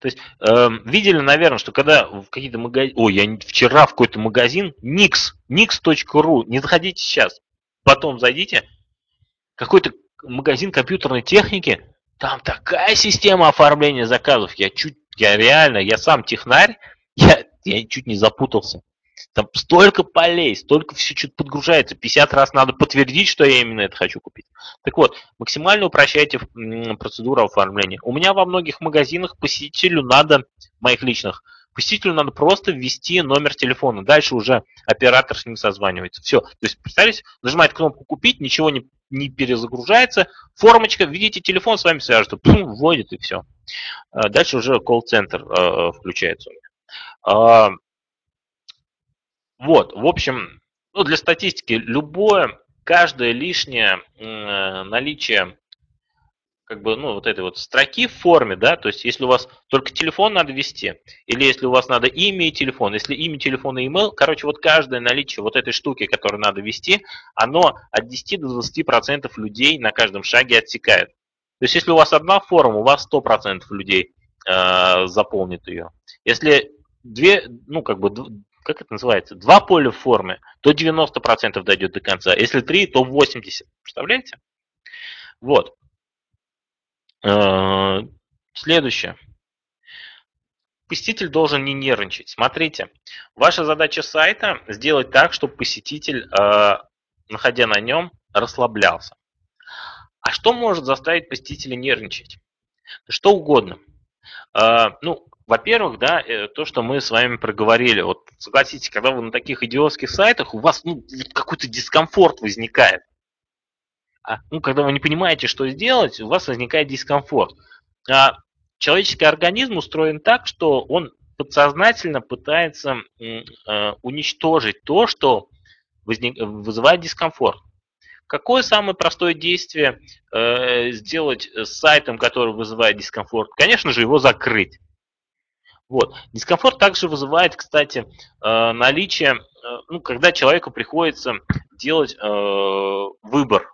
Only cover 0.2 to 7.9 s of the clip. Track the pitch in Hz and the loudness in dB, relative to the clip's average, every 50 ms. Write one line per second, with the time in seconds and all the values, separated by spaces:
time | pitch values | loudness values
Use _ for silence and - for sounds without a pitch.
0.2 | - - _ _ - 107 113 123 123 120 113 110 - 113 147 214 202 202 180 156 | -18 -20 _ _ 2 4 6 6 6 4 2 -2 -6 -2 -2 0 2 4 2 4
1.2 | 139 139 143 160 170 156 131 110 - - - - 139 151 156 139 101 - 104 98 | 4 4 4 4 4 2 2 0 -6 -2 -2 0 4 6 6 4 4 2 -6 -14
2.2 | 98 _ - 131 139 131 117 113 117 120 123 131 135 131 131 123 113 107 95 101 | -14 _ -14 -14 -12 -10 -10 -10 -10 -4 -2 -2 -2 -2 0 2 2 2 4 2
3.2 | 101 107 110 101 - - - - 131 120 131 151 147 - - - 123 113 - 107 | 0 0 -2 -8 -12 -6 0 2 2 6 8 6 6 6 6 2 2 2 2 -4
4.2 | 110 113 104 127 120 120 139 185 202 170 139 _ 98 120 151 190 208 175 - - | -6 -2 0 0 0 0 0 -4 -6 -6 -10 _ -10 -6 0 2 2 2 2 -2
5.2 | - - - _ _ _ 123 180 226 214 - - - 170 156 - - - - 151 | -4 -4 -8 _ _ _ 0 0 0 0 0 -2 0 0 0 0 -2 0 0 2
6.2 | 151 165 156 120 110 113 117 135 139 - 175 165 170 190 170 - - - - 147 | 2 2 2 0 0 -2 -6 -6 -2 0 0 0 0 -4 -8 -8 -8 -4 0 0
7.2 | 113 92 - _ _ _ _ _ _ _ _ _ _ 135 | 0 -2 -2 _ _ _ _ _ _ _ _ _ _ 4